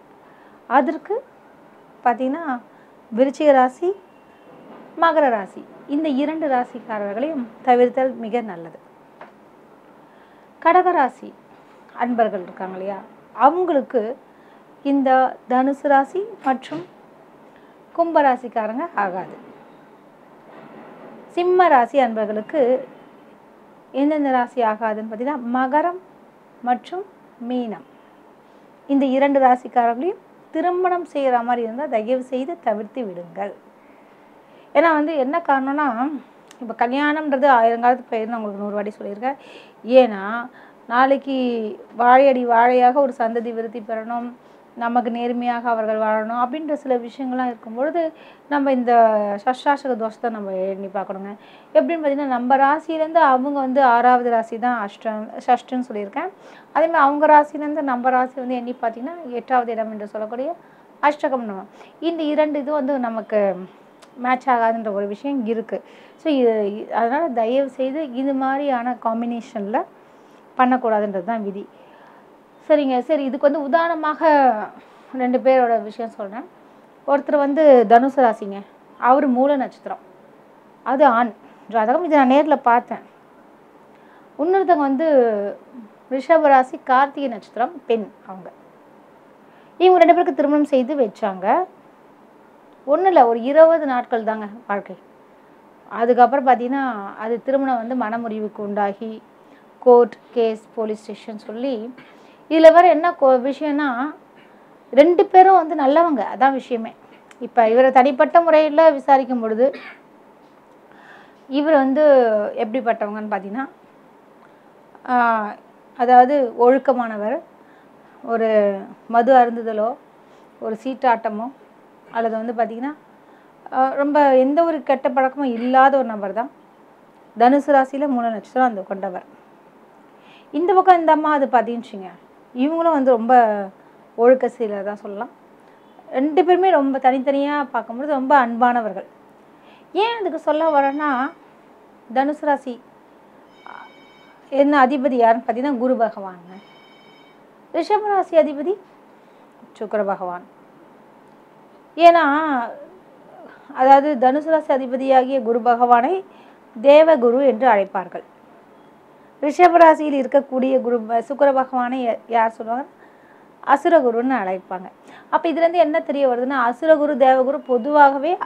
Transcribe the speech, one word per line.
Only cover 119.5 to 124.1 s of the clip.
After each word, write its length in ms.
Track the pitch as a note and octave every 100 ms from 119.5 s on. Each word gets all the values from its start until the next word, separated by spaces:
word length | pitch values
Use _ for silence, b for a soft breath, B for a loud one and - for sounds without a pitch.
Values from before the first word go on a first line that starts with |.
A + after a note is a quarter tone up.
| A#3 A3+ G#3+ A3 C#4+ _ _ b b b -
ஒரு 180 | A3+ A3
சீட்டாட்டமோ, 680 | C4 C4 B3+ A3+ A3+ G#3+ B3 - - _ _ _ -
அல்லது 420 | A3+ A3+ A3 A#3
வந்து 0 |
பார்த்தீங்கன்னா, 400 | A3+ A3 A3+ C4+ D4+ _ _ b b b b -
ஆ, 140 | - C4
ரொம்ப 500 | C4+ C#4+